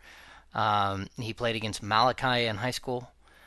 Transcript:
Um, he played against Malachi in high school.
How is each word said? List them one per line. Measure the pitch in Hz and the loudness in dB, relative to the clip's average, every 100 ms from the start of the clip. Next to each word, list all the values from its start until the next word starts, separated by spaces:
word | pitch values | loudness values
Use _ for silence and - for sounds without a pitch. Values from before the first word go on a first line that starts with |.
| - - - - - | -14 -20 -20 -20 -8
Um, | 110 110 104 98 98 98 - | 0 2 2 2 -2 -6 -8
he | 110 | -8
played | 107 120 | -2 -2
against | 113 107 - | -2 -4 -6
Malachi | 101 110 127 - 131 123 | 2 4 4 4 2 2
in | 117 101 | 0 0
high | 123 | -4
school. | - - 123 131 - - - | -4 -4 -6 -8 -20 -20 -20